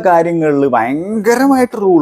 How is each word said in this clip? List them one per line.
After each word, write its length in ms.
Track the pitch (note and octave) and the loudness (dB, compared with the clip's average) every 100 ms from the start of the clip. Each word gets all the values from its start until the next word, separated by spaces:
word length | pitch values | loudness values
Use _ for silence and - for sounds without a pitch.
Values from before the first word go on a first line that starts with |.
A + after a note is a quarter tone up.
| F3+ | 4
കാര്യങ്ങളിൽ 580 | E3+ E3+ E3+ D#3 C#3+ C#3 A#2+ | 2 0 -2 0 0 0 0
ഭയങ്കരമായിട്ട് 1000 | A#2 C#3+ F3+ A3 G#3 A#3+ C#4 C4 B3 A3+ | -2 -4 -6 -4 -2 0 2 0 0 -2
റൂൾ 180 | G3 E3+ | 0 2